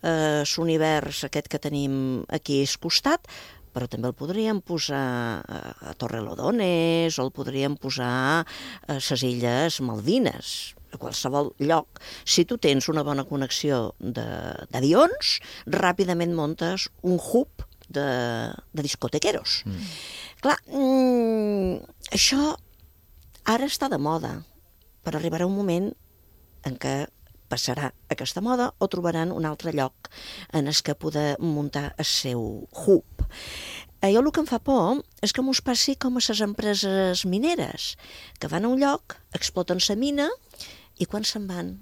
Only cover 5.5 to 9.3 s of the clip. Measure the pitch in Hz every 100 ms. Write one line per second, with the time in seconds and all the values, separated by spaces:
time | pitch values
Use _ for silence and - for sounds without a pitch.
5.5 | - - - 71 - 120 113 104 - 160
6.5 | 233 190 175 165 165 165 160 131 - 135
7.5 | 135 139 147 135 131 123 123 131 160 160
8.5 | - - - - 143 - 131 127